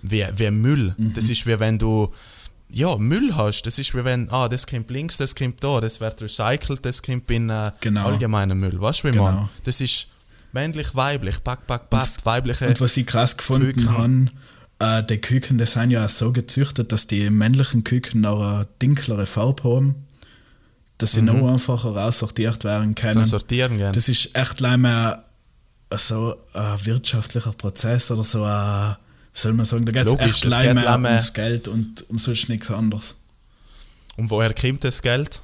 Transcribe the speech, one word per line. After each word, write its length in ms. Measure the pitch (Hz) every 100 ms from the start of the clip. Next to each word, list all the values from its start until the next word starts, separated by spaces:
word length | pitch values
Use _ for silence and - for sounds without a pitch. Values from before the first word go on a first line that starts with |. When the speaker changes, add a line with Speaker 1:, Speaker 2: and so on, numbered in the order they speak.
Speaker 1:
wie, 220 | 98 107 98 101
wie 160 | 110
Müll. 420 | 107 120 147 101 92
Speaker 2:
Mhm. 160 | 110
Speaker 1:
Das 160 | 117 110
ist 160 | 117 117
wie 120 | 110
wenn 200 | 110 110
du, 320 | 110 110 104 - - - - - _
ja, 260 | 113 170 120
Müll 380 | 110 185 269 151
hast. 280 | 104 104
Das 160 | 117 117
ist 160 | 135 127
wie 80 | 123
wenn, 240 | 123 110
ah, 180 | 127 120
das 200 | 123 -
kommt 240 | 123 110
links, 260 | 127 165 -
das 180 | 135 -
kommt 280 | 127 123
da, 180 | 139 131
das 180 | 110 -
wird 220 | 110 -
recycelt, 640 | 107 - 110 143 - 135 123
das 160 | -
kommt 280 | - 123 -
in, 180 | 117 113
äh, 220 | 110 107 -
Speaker 2:
Genau. 240 | 113 104 98
Speaker 1:
allgemeinen 540 | 104 117 107 98 95
Müll. 200 | 95 87
Weißt 200 | 104 -
du, 40 | 147
wie 20 |
ich 40 | 113
Speaker 2:
Genau. 160 | 98
Speaker 1:
meine? 180 | 95 104 -
Das 180 | - 127
ist 260 | 127 - - _ _ - -
männlich, 400 | 127 151 156 147 131
weiblich, 440 | 135 143 95 -
back, 260 | - 127 -
back, 240 | - -
back, 140 | 131 131 -
Speaker 2:
Und, 80 | 113
Speaker 1:
weibliche 420 | 120 127 123 123
Speaker 2:
und 120 | 123
was 160 | 123 -
ich 100 | 120
krass 280 | 117 123 -
gefunden 380 | - 131 131
Speaker 1:
Küken. 560 | 131 117 113 120 131 131 - - - - _
Speaker 2:
habe, 200 | 110 113
äh, 20 | 110
die 100 | 107
Küken, 400 | - 131 - 123
die 80 | 117
sind 240 | 117 120
ja 160 | 120 107
auch 40 |
so 220 | - 120
gezüchtet, 600 | 123 - - 139 - 113
dass 160 | 110 -
die 240 | 101 104
männlichen 520 | 107 107 135 131 120
Küken 380 | 107 123 - 117
noch 200 | 104 104
eine 260 | 101 104 104 _
dunklere 480 | 127 143 - 104 95
Farbe 380 | - 123 135
haben, 320 | 123 127 139 139 - _ - - _ _ _ _ _ _
dass 140 | 110
sie 80 | 113
Speaker 1:
Mhm. 180 | 110 120
Speaker 2:
noch 120 | 127
einfacher 440 | 127 131 120 117 101 107
aussortiert 580 | 120 110 - 110 113
werden 300 | 107 107 107
können. 200 | 107 113
Speaker 1:
Zum 120 | 110 110
Sortieren 520 | 107 - 120 127 110
gehen. 120 | 98
Speaker 2:
Das 140 | 104 120
ist 280 | 120 - 123
echt 240 | 127 -
leider 180 | 127 123
mehr 480 | 127 117 113 - _ _ _ _ _ _ _
so 440 | 98 - 110 117 - -
ein 320 | - 104 104 104
wirtschaftlicher 680 | 120 - 120 - 123 113
Prozess 600 | - 101 - 113 120 -
oder 120 | 110
so 220 | 107 110 104
ein, 500 | 104 101 101 104 101 _ _ _
wie 60 | -
soll 120 | 110
man 120 | 113 110
sagen, 200 | 117 113
da 60 |
geht's 140 | 117 110
Speaker 1:
Logisch, 140 | - 117
Speaker 2:
echt 180 | 107 123
Speaker 1:
es 60 |
Speaker 2:
leider 220 | 123 127
Speaker 1:
geht 20 | 123
Speaker 2:
mehr 80 | 120 123
Speaker 1:
leider 120 | 123
Speaker 2:
ums 240 | 117 113
Geld 340 | - 110 117 101
und 420 | 113 110 - -
um 80 | 113
sonst 300 | 123 113 -
nichts 240 | 110 -
anderes. 480 | 104 110 104 - - _ _ _ _ - - - - - -
Speaker 1:
Und 140 | 113
woher 240 | 107 113
kommt 320 | - 127 135 131
das 160 | -
Geld? 400 | 123 123 147 -